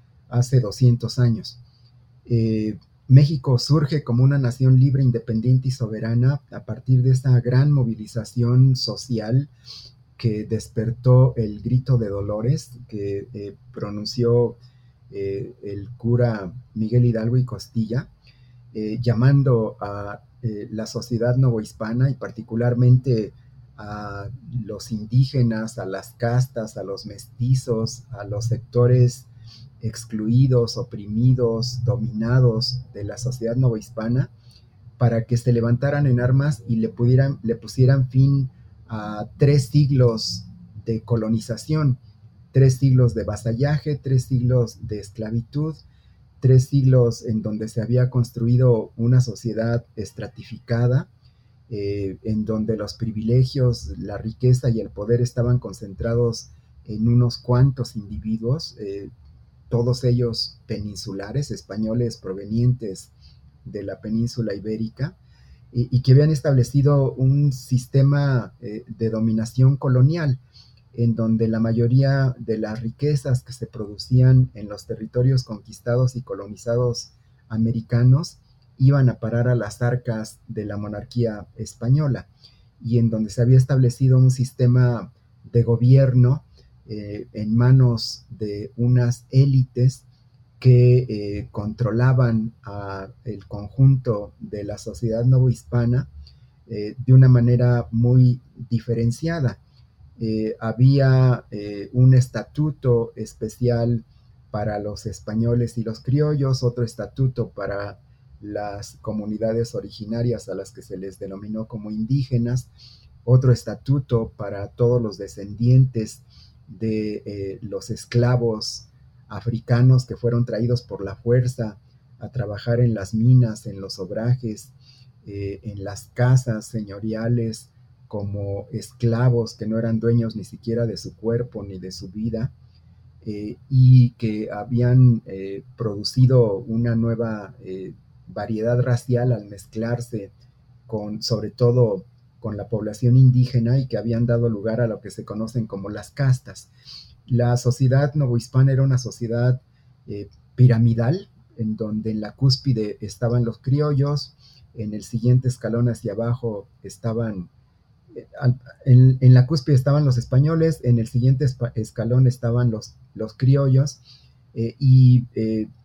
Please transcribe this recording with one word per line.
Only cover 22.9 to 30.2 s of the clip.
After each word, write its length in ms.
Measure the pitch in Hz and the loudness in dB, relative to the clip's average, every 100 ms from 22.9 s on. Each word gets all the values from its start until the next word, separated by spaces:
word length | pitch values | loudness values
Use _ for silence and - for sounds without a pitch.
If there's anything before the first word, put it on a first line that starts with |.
| 127 131 110 98 - - - - - | 4 4 -2 -4 -10 -20 -20 -20 -20
a 520 | 104 104 104 101 101 - - 117 | -14 -12 -10 -12 -12 -14 -10 -8
los 260 | 101 104 - | -8 -12 -8
indígenas, 880 | 107 107 123 131 131 117 110 110 - | -8 0 0 2 2 0 0 -6 -8
a 80 | 95 | -10
las 280 | 95 - | -10 -12
castas, 640 | - 117 127 127 117 107 104 | -6 -2 0 -2 -6 -10 -10
a 60 | |
los 240 | 95 95 104 | -10 -12 -14
mestizos, 960 | 101 - - 123 127 123 113 110 - - | -18 -16 -4 0 0 0 -2 -2 -6 -14
a 140 | 101 | -14
los 220 | 101 104 117 | -8 -6 -4
sectores 800 | 110 - 123 123 127 123 - - - - - - - | -4 -2 2 4 6 4 0 -14 -20 -20 -20 -20 -12
excluidos, 960 | 113 - - 107 | -10 -10 -10 -6